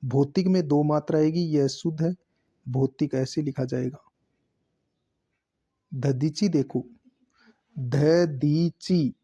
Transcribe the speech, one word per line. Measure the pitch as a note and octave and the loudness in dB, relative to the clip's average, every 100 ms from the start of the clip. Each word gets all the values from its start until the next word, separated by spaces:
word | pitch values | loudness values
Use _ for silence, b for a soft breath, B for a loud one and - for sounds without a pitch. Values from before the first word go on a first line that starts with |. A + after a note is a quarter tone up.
| C3+ | -2
भौतिक | B2+ C#3+ C#3+ F3+ | 0 0 2 2
में | F#3 D#3+ | 2 2
दो | C#3+ | 2
मात्रा | D3 D3+ D3 D#3+ | 2 0 0 2
आएगी, | D#3 D#3+ | 2 2
यह | E3+ D3+ C#3 | 0 2 0
शुद्ध | - E3+ D#3 | 0 -6 -2
है, | E3 F3+ _ _ _ _ - | -2 -4 _ _ _ _ -6
भौतिक | B2+ C3+ - D3 | -2 -2 0 -4
ऐसे | C3+ C3 - | -2 -4 -4
लिखा | D3 C#3 B2+ | -6 -4 -4
जाएगा। | B2+ B2+ D3 _ _ _ _ _ _ _ _ _ _ _ _ _ _ _ _ _ _ _ | -2 -4 -8 _ _ _ _ _ _ _ _ _ _ _ _ _ _ _ _ _ _ _
दधीची | C#3 C3+ C3 D3 D#3 G3+ | -6 -2 0 -2 0 0
देखो, | E3 C3+ B2+ - - _ _ _ b b b _ - | 2 0 -4 -6 -16 _ _ _ b b b _ -10
दधीची | B2+ C#3 D3 E3 F3 C#3 D3 D3+ E3+ - - F3+ C#3 - | -4 2 4 4 2 0 0 2 0 -2 -2 0 0 -4